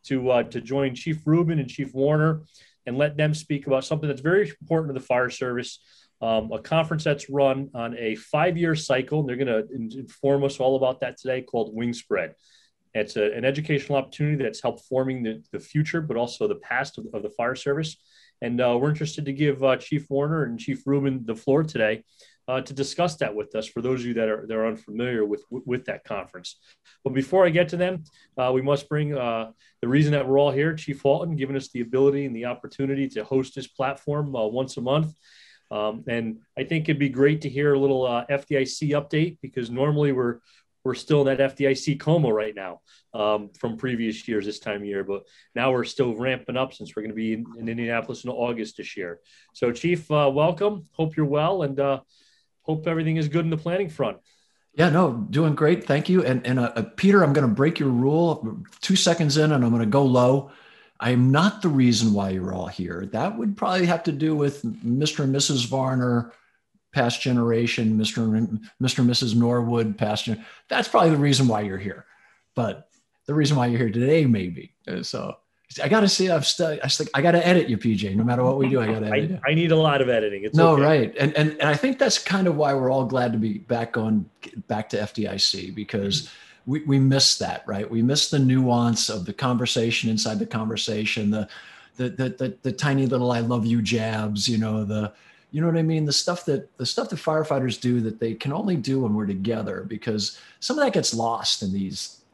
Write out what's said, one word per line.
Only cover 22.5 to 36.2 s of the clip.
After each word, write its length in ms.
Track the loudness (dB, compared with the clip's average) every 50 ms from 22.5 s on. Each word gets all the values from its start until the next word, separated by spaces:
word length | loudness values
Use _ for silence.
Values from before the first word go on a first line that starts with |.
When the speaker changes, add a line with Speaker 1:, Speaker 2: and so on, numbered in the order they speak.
| -4 -4
Speaker 1:
to 140 | -4 -6 -6
discuss 420 | -6 -6 -6 -2 -2 -2 -2 0
that 180 | -4 -4 -4 -4
with 200 | -6 -8 -6 -6
us 120 | -8 -8
for 140 | -6 _ -4
those 200 | -2 -2 -2 -2
of 60 | -4
you 60 | -4 -2
that 120 | 0 0
are, 180 | 0 -2 -4 -6
that 100 | -6 -4
are 80 | -2 -2
unfamiliar 580 | -2 -4 -6 _ -12 -6 -6 -4 -2 0 -2 -2
with, 220 | -2 -2 -6 -8 _
with 360 | -14 -12 -6 -4 -6 -4 -4
that 180 | -8 -10 -10 _
conference. 560 | -10 -10 -10 -10 -12 -18 -18 -18 -18 -20 _ _ _ _ _ _ _ _ _ _
But 100 | -4 -2
before 320 | -2 -2 2 4 6 6
I 40 | 6
get 200 | 6 2 2 2
to 80 | 0
them, 260 | -2 -2 -2 -2 -6 -10 _ _ _ _ _ _
uh, 160 | -2 -2 0 0
we 100 | 0 2
must 260 | 2 0 0 0 _
bring, 260 | -2 -2 -2 -2 -2
uh, 360 | -4 -2 -2 -2 -4 -6 -8 -12 _ _ _ _ _
the 80 | -2
reason 240 | 2 4 4 4 4
that 160 | 2 0 2
we're 120 | 4 4 4
all 120 | 4 4
here, 240 | 2 0 0 0 -2
Chief 280 | -4 -8 -8 -10 0 2
Walton, 320 | 2 2 2 0 -6 -4
giving 180 | -4 -4 -4 -4
us 140 | -6 -8 -8
the 120 | -8 -8
ability 440 | -6 -2 2 4 4 4 4 2 -4
and 100 | -6 -6
the 100 | -6 -6
opportunity 600 | -8 -8 -10 -12 -16 -8 -6 -4 -2 -2 -2 -4 -4
to 140 | -6 -8 -6
host 320 | -2 -2 -2 -2 -2 -10
this 120 | -14 -14
platform, 680 | -14 _ -4 -4 -4 -4 -6 _ -6 -4 -4 -4 -4 -4
uh, 100 | -4 -4
once 280 | -2 -2 -4 -6 -6 -8
a 60 | -8
month. 320 | -2 0 0 0 0 -2 -6 _ _ _ _ -20 -20 _ _ _ _ _
Um, 340 | -6 -4 -4 -4 -4 -6 -6
and 320 | -6 -4 -4